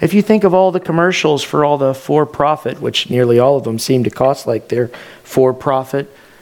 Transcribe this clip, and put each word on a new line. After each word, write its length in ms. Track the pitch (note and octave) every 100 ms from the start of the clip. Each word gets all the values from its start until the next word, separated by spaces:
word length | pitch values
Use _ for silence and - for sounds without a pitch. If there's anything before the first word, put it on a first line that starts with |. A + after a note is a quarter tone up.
If 120 | E3
you 80 | G#3
think 220 | G3+ A3
of 100 | F#3+
all 180 | F#3 F#3+
the 80 | F3+
commercials 640 | F#3 E3 F3 F3+ D3+ C#3+
for 200 | - C#3+
all 140 | D3 C#3+
the 160 | C3+
for-profit, 880 | C3+ - D3 D3 - D3 D3+ - -
which 280 | - - -
nearly 300 | B2 A#2+ A#2+
all 180 | B2+ C#3
of 60 |
them 160 | A#2+ A2+
seem 240 | - C3
to 60 | A2+
cost 380 | - C3 C#3 -
like 200 | A2+ -
they're 220 | A#2 A#2 - - -
for-profit, 840 | - - C3 B2 D3 C3 C3 C#3 C#3+ - - -